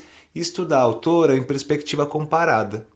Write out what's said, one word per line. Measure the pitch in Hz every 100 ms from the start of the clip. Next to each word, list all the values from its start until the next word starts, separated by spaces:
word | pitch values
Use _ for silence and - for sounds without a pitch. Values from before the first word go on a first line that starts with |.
| - - _ 160
e |
estudar | 170 - 165 139
a |
autora | 120 110 160 170 156 131
em |
perspectiva | 127 139 - 147 - 151 147
comparada. | 151 147 165 165 113 101 110 -